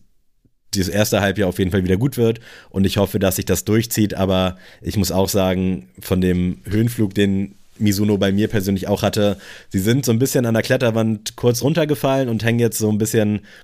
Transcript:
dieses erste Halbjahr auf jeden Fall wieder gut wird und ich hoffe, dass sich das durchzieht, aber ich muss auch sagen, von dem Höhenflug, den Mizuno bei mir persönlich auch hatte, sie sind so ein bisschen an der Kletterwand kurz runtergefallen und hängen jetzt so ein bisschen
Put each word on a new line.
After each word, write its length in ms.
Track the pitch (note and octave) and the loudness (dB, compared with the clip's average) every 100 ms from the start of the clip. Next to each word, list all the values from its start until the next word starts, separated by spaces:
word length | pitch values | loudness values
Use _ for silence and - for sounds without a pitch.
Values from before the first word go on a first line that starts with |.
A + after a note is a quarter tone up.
| - _ _ _ _ _ - | -18 _ _ _ _ _ -8
dieses 160 | G2 F2+ | -4 -2
erste 300 | G2+ G#2+ G2+ | 0 0 0
Halbjahr 260 | G2 F#2+ F#2 | 0 0 -2
auf 120 | F2+ | 0
jeden 120 | F#2+ | 0
Fall 120 | G2 | 0
wieder 140 | F2+ F#2+ | 2 0
gut 200 | C3+ A#2+ | 0 0
wird 220 | A2+ A#2 - - - | 0 0 -8 -20 -8
und 160 | F#2+ G2 | 0 0
ich 120 | G#2 | 2
hoffe, 220 | G2 G#2 | 0 0
dass 160 | F#2+ F#2+ | 0 -2
sich 100 | F#2+ | -2
das 200 | F2+ - | -2 0
durchzieht, 480 | A2 A#2 - G#2 | 0 0 0 0
aber 440 | - F#2+ F#2 F#2 F#2 - - | 0 0 2 0 -4 -16 -12
ich 160 | - G#2+ | -4 -2
muss 140 | F2+ | 0
auch 180 | F#2 F#2+ | 0 0
sagen, 600 | G2+ F#2 F#2 F#2 F2+ - - | 0 0 0 -2 -4 -8 -12
von 220 | - F#2 | -4 0
dem 400 | F2+ F2+ F2+ - - | 2 2 -2 -4 -4
Höhenflug, 480 | G#2+ A#2 A#2+ G#2 | 0 0 0 -2
den 420 | G2+ G2+ G2 G2 - - - | 2 2 0 -2 -10 -18 -2
Mizuno 400 | G#2 G2 G#2+ G2+ | 0 2 2 2
bei 140 | G2 | 2
mir 160 | G2 G#2+ | 2 0
persönlich 400 | A2 F#2+ F#2+ - | 0 -2 -2 -2
auch 140 | G2+ | 0
hatte, 360 | G#2 G#2+ G2+ F#2 - - - | 0 0 0 -2 -10 -20 -8
sie 100 | G2 | -2
sind 260 | G2+ C3 B2+ | 0 0 2
so 60 | |
ein 80 | A2+ | 0
bisschen 260 | C3+ C#3 A#2 | 2 0 0
an 80 | |
der 100 | A2+ | 0
Kletterwand 720 | - B2+ A#2+ A2+ A2+ G#2+ - - | 0 0 0 0 0 -2 -8 -2
kurz 260 | A#2+ A#2+ | 0 2
runtergefallen 680 | E3+ E3+ D3+ D3 C#3 C3+ B2+ | 0 0 0 0 0 0 0
und 140 | A2 | -2
hängen 160 | A2+ A#2 | 0 2
jetzt 180 | A#2 - | 0 0
so 120 | G#2+ | 0
ein 80 | G#2 | 0
bisschen 440 | A2 A2+ G#2 G#2 - - | 0 0 0 -2 -6 -20